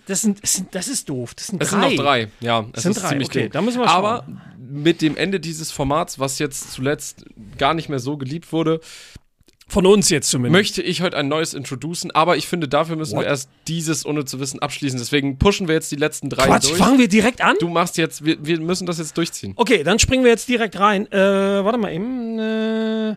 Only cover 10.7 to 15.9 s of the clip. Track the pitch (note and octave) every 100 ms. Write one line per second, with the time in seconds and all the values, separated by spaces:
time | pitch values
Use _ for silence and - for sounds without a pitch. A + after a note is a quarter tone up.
10.7 | - E3 D#3+ F3 - C#3 D#3 E3 C#3+ B2+
11.7 | C3 D#3 F3 E3+ D3+ E3 D3+ - F3+ C#3+
12.7 | C#3+ E3 D#3+ D#3 D3+ - C#3+ - _ D#3
13.7 | E3 D#3+ D3 C#3+ D3 C3 C3 C3+ C3+ C#3+
14.7 | - C#3 B2+ A#2 D3 C#3 C3+ G3+ G3+ F3
15.7 | D#3+ -